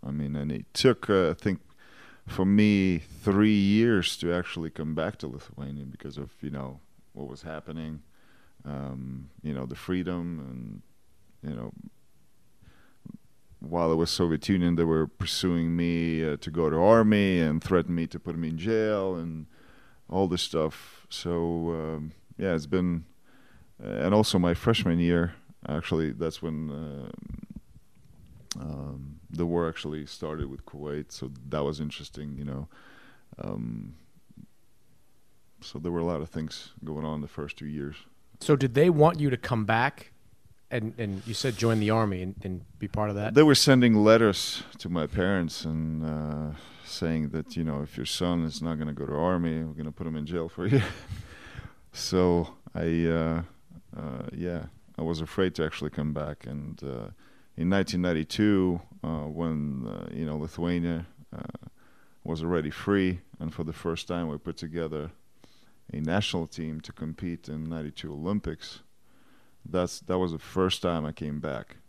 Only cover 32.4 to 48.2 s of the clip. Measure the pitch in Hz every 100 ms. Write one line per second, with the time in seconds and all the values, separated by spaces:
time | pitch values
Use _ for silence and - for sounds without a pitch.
32.4 | 71 67 76 - - - - - - -
33.4 | 50 50 57 55 50 80 - - - -
34.4 | - - - - - - - - - -
35.4 | - - - - 85 85 82 82 78 -
36.4 | 78 - - - - 76 78 76 71 -
37.4 | 73 - 73 73 71 78 - - - -
38.4 | - 147 131 117 170 156 151 170 143 127
39.4 | - 117 107 110 131 - - - - -
40.4 | - - - 123 110 117 107 95 110 107
41.4 | 135 104 113 113 104 113 107 92 90 98
42.4 | 95 90 - - 104 - 107 101 107 113
43.4 | 156 135 - 131 123 110 107 113 113 95
44.4 | - - - - 92 85 76 - 92 98
45.4 | 82 - 80 80 80 78 78 76 76 73
46.4 | 78 76 - - - - 85 80 76 80
47.4 | 76 - 80 71 73 - 62 -